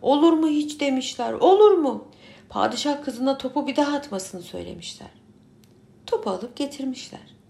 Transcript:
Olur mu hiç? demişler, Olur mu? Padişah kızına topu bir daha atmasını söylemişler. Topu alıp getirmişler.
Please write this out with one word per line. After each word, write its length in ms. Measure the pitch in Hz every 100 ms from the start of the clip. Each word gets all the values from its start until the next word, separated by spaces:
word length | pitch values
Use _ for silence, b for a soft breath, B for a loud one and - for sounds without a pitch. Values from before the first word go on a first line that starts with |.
Olur 300 | - 294 330
mu 160 | 320 320
hiç? 320 | 302 294 -
demişler, 520 | 285 262 254 - 233
Olur 400 | 220 339 381 427
mu? 360 | 370 285 214 - B B B B
Padişah 560 | - - 240 294 285
kızına 340 | - 233 262 269
topu 280 | 262 285 277
bir 100 | 277
daha 200 | 285 285
atmasını 460 | 285 196 185 185
söylemişler. 680 | 175 180 170 - 170 - - - _ - _ _ _ - _ - -
Topu 240 | 453 -
alıp 260 | 185 240 -
getirmişler. 800 | 277 - 269 254 - - - -